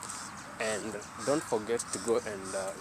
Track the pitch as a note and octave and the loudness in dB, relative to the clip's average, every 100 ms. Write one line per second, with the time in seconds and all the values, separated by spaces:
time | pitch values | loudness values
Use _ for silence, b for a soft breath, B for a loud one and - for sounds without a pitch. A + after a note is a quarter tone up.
0 | - - - - - - A2+ G#2+ G#2 G2+ | -8 -8 -8 -10 -8 -2 0 0 -2 -6
1 | - - A#2+ D3 - A2+ G#2+ A#2 - G#2 | -6 -2 2 4 4 2 4 0 0 0
2 | G2 A#2 A2+ G2 F#2+ F#2+ F#2+ F#2 | 4 4 4 -2 -2 -2 -2 -4